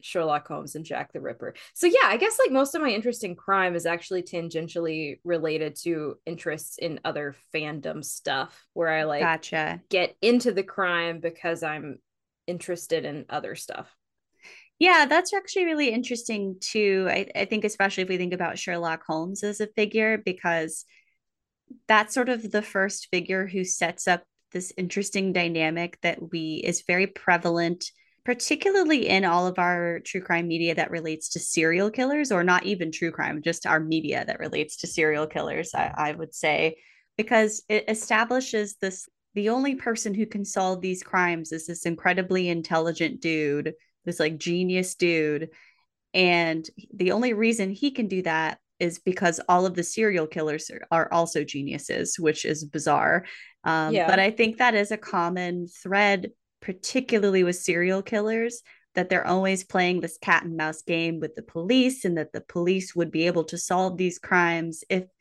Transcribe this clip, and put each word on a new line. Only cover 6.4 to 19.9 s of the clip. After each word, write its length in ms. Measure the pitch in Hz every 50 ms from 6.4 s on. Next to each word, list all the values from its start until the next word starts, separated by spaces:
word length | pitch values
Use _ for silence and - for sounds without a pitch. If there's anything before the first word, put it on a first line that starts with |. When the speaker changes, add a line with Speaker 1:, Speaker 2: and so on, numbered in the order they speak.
| - 165 151 156 - - -
Speaker 1:
in 240 | - 165 165 151 - -
other 300 | 160 160 156 147 143 139 _ _ _ -
fandom 500 | 156 151 151 156 147 - 160 156 156 151
stuff 600 | - - - - 147 139 135 135 - - - _ _ -
where 160 | 175 165 160
I, 140 | 160 156 156
like, 180 | 156 147 143 160
Speaker 2:
Gotcha. 580 | 165 160 160 - - 170 160 156 160 170 175 - -
Speaker 1:
get 260 | 196 180 175 - - -
into 320 | 196 226 240 247 240 247 190
the 100 | 190 196
crime 580 | - - - 190 180 175 170 170 170 165 160
because 420 | 160 165 165 - - 170 165 151 165
I'm 380 | 156 156 151 151 147 - - _ _ _ _ _ _ _ _ -
interested 600 | - 180 165 - - 175 170 - - 165 160 -
in 180 | 151 143 151 - -
other 240 | - - - - -
stuff. 420 | - - - - - - - _ _ _ _ _ _ _ _ _ _ _ - - - - _ _ -
Speaker 2:
Yeah, 280 | 320 370 349 - 285 269
that's 240 | 302 339 370 - 403
actually 320 | 392 381 - - 392 359
really 240 | 339 311 302 294 240
interesting 680 | 220 240 240 - 247 233 - - 220 202 202 196 185 190
too. 460 | - - - 220 208 196 190 190 190 180
I, 200 | - 190 196 - -
I 100 | - 202
think 180 | 196 226 214 208
especially 380 | 208 - - 196 202 196 190 185
if 60 | 185
we 80 | 185 180
think 160 | 180 180 180
about 240 | 175 175 160 170 180
Sherlock 460 | - 185 175 170 170 165 160 160 -
Holmes 360 | - 160 160 165 185 196 - 208
as 180 | 208 208 -
a 80 | 214 214
figure, 500 | - 220 214 208